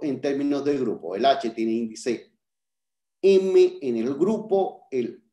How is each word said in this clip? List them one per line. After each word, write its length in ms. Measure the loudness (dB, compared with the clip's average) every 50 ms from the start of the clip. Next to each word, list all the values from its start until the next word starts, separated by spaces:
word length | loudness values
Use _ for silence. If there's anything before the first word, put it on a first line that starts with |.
| -6
en 180 | -6 -4 -4
términos 420 | -4 -4 -2 -2 -2 -2 -2 -2 -2
del 160 | -2 -2 0
grupo. 360 | -2 -4 -4 -6 -8 -8 -4
El 100 | 0 2
H 240 | 2 2 2 -2 -6
tiene 220 | -4 -4 -2 -2
índice 600 | -2 -2 -4 -6 -8 -6 -6 -4 -4 -4 -8 _ _ _ _ _ _ _ _ _ _ _ _ _ _ _ _ _ _ _ 4
M 560 | 4 6 6 4 4 6 6 6 4 2 -2
en 160 | -4 -4 -2
el 160 | -2 -2 -2 -2
grupo, 720 | 0 0 0 0 -2 -2 0 0 0 0 -2 -6 -10 _ _
el 320 | -4 -4 -4 -4 -8 -12 _ _